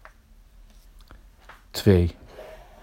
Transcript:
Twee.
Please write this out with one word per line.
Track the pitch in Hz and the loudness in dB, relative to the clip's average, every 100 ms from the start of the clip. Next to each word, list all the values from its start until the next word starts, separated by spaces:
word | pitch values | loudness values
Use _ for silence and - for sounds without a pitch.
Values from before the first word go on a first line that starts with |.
| - - - - - - - - - - - - - - - - - | -20 -20 -20 -20 -20 -20 -20 -20 -20 -20 -20 -20 -20 -20 -20 -20 -16
Twee. | - - 92 87 - - - - - - - | -2 2 4 2 -4 -18 -20 -20 -20 -20 -20